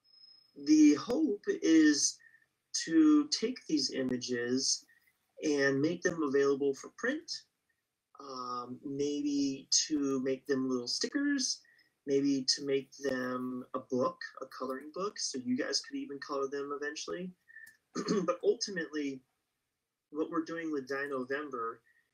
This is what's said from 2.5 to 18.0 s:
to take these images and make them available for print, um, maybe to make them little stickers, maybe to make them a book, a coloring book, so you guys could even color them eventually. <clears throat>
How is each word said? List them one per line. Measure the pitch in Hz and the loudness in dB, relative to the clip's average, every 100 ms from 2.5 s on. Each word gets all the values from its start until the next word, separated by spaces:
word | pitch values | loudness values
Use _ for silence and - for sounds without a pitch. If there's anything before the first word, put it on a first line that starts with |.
| _ _ - - | _ _ -8 2
to | 160 156 151 147 | 6 8 6 4
take | - - - - | 0 -2 -4 -2
these | 151 131 | -2 0
images | 131 127 127 123 123 120 131 131 - - _ _ _ _ - | -2 -2 -2 -2 -4 0 0 0 -2 -6 _ _ _ _ -4
and | 151 147 139 135 | 0 2 4 4
make | 156 175 | 2 0
them | 180 165 | 0 0
available | 147 139 139 139 143 | 2 4 4 4 0
for | 135 - - | -2 -8 -6
print, | 233 311 - - - _ _ _ _ _ _ - | -4 -4 -6 -12 -14 _ _ _ _ _ _ -18
um, | 143 127 123 123 123 127 | -12 -10 -6 -6 -8 -10
maybe | 147 139 143 147 147 143 139 135 - - - | -8 -4 -2 0 0 0 0 -2 0 0 2
to | 151 139 135 | 0 0 0
make | 135 131 - | 0 -2 -2
them | 135 131 | -2 0
little | 127 120 | -2 -2
stickers, | - - 285 285 285 - - - _ _ _ - | -4 -2 -2 0 0 -2 -6 -10 _ _ _ -2
maybe | 139 139 139 127 - | 2 2 2 2 0
to | |
make | 139 139 131 - | 0 -2 -2 -6
them | 139 131 127 127 127 127 123 | -4 -2 -2 -4 -6 -8 -8
a | - | -10
book, | - 127 127 - - - | -4 -2 -2 -4 -12 -14
a | 131 | -16
coloring | - 127 131 151 | -10 -8 -8 -10
book, | 175 202 - | -8 -8 -6
so | - 131 | -8 -6
you | 123 127 | -2 -2
guys | 139 139 | 0 -2
could | - 139 | -2 -8
even | 135 139 - | -8 -10 -8
color | 139 135 | -6 -4
them | 143 139 143 | -6 -8 -8
eventually. | 147 156 - 170 185 - _ - - - _ | -8 -8 -8 -8 -10 -12 _ -20 -20 -20 _
<clears throat> | - | -6